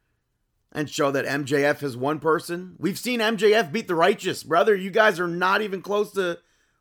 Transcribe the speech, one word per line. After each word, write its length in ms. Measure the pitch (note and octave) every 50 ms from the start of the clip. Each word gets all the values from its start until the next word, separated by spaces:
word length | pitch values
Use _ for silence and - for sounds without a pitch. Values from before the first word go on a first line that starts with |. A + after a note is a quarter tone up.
| _ _ _ _ _ _ _ _ _ _ _ _ _ _
and 180 | - D3+ D3+ C3
show 220 | - - D3 C#3
that 160 | C3+ C#3 - -
M 180 | C3+ C#3+ D3
J 200 | A#2+ D3 C#3 C#3+
F 160 | C#3+ D3 C#3+
has 140 | C#3+ C#3 A#2
one 220 | B2 B2+ C#3+ D#3 D3
person. 600 | C3+ D#3+ D#3 C3 - - F3 F3 F#3 F#3 F3 -
We've 180 | C3 F#3 F3+ -
seen 240 | - A#3 B3 A#3
M 160 | G#3+ A3 A3+ F3+
J 160 | G#3+ G#3 G#3+
F 180 | A3+ G#3+ C#3+
beat 160 | C#3+ A3+ - -
the 60 | F3
Righteous, 480 | D#3+ E3 F#3+ A3 - F3+ F#3 C3 -
brother. 340 | - B2+ D#3+ E3+ G3 A3 G#3
You 140 | F#3 F#3 G3+
guys 300 | F3 G#3+ A3 G#3+ F#3 D#3+
are 80 | F3+ F3
not 340 | E3+ F3 F#3 F#3 G3 G#3
even 220 | G#3+ G3+ F#3+ F#3 D3+
close 300 | F3+ G3+ G#3 G#3 - -
to 260 | G3 F#3 F3 E3+ - _ _ _ _ _ _ _ _